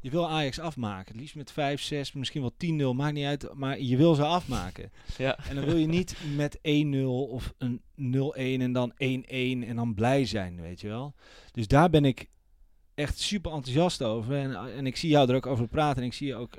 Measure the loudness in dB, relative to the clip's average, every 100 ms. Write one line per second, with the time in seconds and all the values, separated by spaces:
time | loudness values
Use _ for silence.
0 | -2 -2 0 0 -2 -4 -6 -4 -4 -4
1 | -10 -12 -12 -12 -10 -2 -2 -2 -4 -4
2 | -6 -6 -6 -4 -4 -4 -2 2 2 2
3 | 0 -2 -2 -4 -6 -6 -6 -2 0 6
4 | 8 6 4 2 0 -4 -4 -8 -14 -18
5 | -12 -2 -2 -2 -4 -4 0 2 4 2
6 | 0 -6 -6 -2 -2 -2 0 2 2 2
7 | 0 0 -2 -4 -8 -6 -4 -4 -8 -8
8 | -2 0 0 -2 -2 0 0 0 -2 -2
9 | -2 -2 -4 -4 -2 -2 -4 -4 -2 2
10 | 4 4 2 -2 -4 -8 -12 -10 -8 -8
11 | -10 -14 -20 -20 -14 -6 4 6 8 6
12 | 4 2 -6 _ _ _ -20 _ _ -6
13 | -4 -4 -2 -4 -4 -6 0 2 2 2
14 | -2 -2 -2 -2 -2 -6 -8 -6 -4 -2
15 | 4 6 8 4 2 -2 0 0 0 0
16 | -2 -4 -6 -6 -10